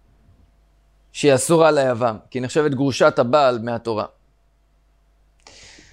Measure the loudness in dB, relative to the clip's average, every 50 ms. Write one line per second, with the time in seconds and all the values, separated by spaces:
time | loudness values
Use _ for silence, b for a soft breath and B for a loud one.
0 | _ _ _ _ _ _ _ _ _ _ _ _ _ _ _ _ _ _ _ _
1 | _ _ -8 -2 2 2 2 2 2 0 2 4 4 4 4 2 0 0 -2 -2
2 | -2 -4 -4 -6 -10 _ -10 -8 -8 -4 -2 -2 -2 0 -2 -2 -2 -4 0 2
3 | 2 2 2 2 0 2 2 2 2 2 0 -2 -4 -6 -8 -8 -6 -6 -6 -6
4 | -6 -8 _ _ _ _ _ _ _ _ _ _ _ _ _ _ _ _ _ _
5 | _ _ _ _ _ _ _ _ b b b b b b b b b b